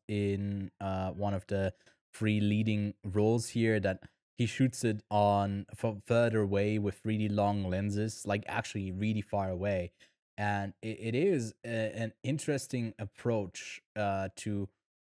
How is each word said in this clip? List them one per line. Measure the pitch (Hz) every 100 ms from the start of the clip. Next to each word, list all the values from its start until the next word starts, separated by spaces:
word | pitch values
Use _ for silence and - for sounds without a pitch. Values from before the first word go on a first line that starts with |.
| -
in, | 104 101 98 101 101 95 _
uh, | 98 95 95
one | 92 101
of | 98 -
the | 101 95 - _ _ _
three | - 110 107
leading | 104 107 110 104 104 - 101
roles | 101 107 117 -
here, | 117 113 107
that | 95 95 - _ _ -
he | 117
shoots | - 131 -
it | 117 107 -
on | 104 101 101 101 101 -
f-, | - 117 101 -
further | 117 117 110
away | 101 98 104 107
with | 101 - 110
really | 107 107
long | 104 101 101 92
lenses, | 95 101 104 110 - 101
like, | 101 -
actually | 110 - 104 95
really | 92 107 107
far | - 101 95
away. | 90 101 95 87 _ - _ _ -
And | 104 101 98 -
it, | 113 104
it | 113 120
is | 196 156 110 - 120
a, | 113 110 110
an | 110 -
interesting | 127 151 - 139 - 127 113 -
approach, | 101 - 120 113 92 - - - _ 107
uh, | 101 98 95 -
to | 110 101 98 _ _ _